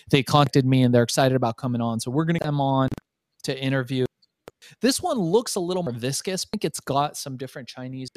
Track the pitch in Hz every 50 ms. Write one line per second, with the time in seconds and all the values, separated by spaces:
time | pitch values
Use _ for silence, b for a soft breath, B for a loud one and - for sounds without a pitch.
0 | B B - 143 123 - - 147 143 - - 143 131 131 131 131 127 123 123 120
1 | 120 117 - - 135 131 131 131 127 - - - - 127 120 120 120 117 113 113
2 | - 127 123 147 165 160 170 165 - 156 147 143 139 135 135 135 131 131 - -
3 | - _ _ _ _ _ _ _ - - 135 131 135 131 135 135 127 120 135 127
4 | 127 123 _ _ _ _ _ _ - - - _ B B B B - 254 - -
5 | - 359 302 240 180 160 180 233 247 - - 202 175 170 185 180 175 131 120 117
6 | 117 131 139 - - 190 185 185 - - - 214 - 160 - - - - 135 139
7 | 147 147 - - - 139 131 123 131 127 - 147 120 - - 131 127 127 131 131
8 | 131 123 -